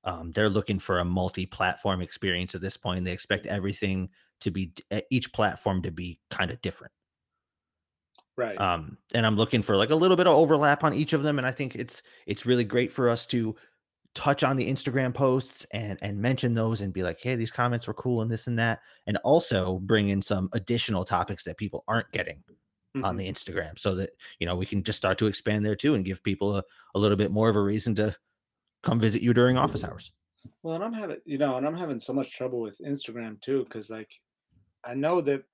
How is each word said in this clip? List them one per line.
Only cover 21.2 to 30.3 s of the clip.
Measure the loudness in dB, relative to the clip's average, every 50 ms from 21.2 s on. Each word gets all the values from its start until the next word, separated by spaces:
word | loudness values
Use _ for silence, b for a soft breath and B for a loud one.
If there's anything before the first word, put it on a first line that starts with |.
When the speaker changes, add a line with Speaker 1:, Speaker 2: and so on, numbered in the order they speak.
| -2 -2 -6 -8 -8
Speaker 1:
that | -12 -8 -8
people | -8 -8 -8 -8 _ -2
aren't | -2 -2 -2 _
getting | -6 -6 -6 -6 -10 -16 _ _ -20 _ _ _ _ _ _ _ -8 -4
on | -4 -4 -4
Speaker 2:
Mm-hmm. | -4
Speaker 1:
the | -6 -8
Instagram | -8 -10 -12 -8 -6 -6 -6 -8 -12 -4
so | -2 -2 -2
that, | -2 -4 -6 -8 B B B B B
you | -4
know, | -4 -2
we | -4 -4
can | -2 -4 -4 -2
just | -2 -4 0
start | 0 0 2 2
to | 2
expand | 0 0 0 -2 0 0 0 0
there | 0 -2
too | 0 2 2 2
and | 2 0
give | -4 -6 -4 _
people | -4 -2 0 0 0 0
a, | -2 -4 b b b b b b
a | 2
little | 4 4 4 4
bit | 2 2
more | 2 4 4 4
of | 4
a | 4
reason | 2 2 0 0 0 0 0
to | 2 0 0 -2 -6 _ _ _ _ _ _ _ _ _ _ _ _
come | 0 0 2 4
visit | 4 2 2 2
you | 4 4 6
during | 6 6 6 6 4
office | 2 0 0 -4 -6
hours. | -8 -10 -14 -16 -20 _ _ _ _